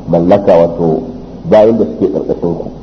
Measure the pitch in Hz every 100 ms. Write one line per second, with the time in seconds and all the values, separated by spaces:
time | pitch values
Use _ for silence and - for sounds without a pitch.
0 | - 85 87 101 98 87 85 85 85 78
1 | - - - - 82 104 110 113 101 -
2 | 92 78 - - 85 85 - -